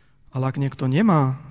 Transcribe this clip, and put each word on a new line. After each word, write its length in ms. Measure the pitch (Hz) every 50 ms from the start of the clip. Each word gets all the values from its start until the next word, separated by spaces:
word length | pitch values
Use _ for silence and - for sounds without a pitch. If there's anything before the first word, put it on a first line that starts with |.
| _ _ _ _ _ -
„Ale 160 | - 131 131
ak 80 | 131 131
niekto 320 | 139 139 135 - - 143
nemá 560 | 131 131 165 226 220 175 151 135 131 131 - - -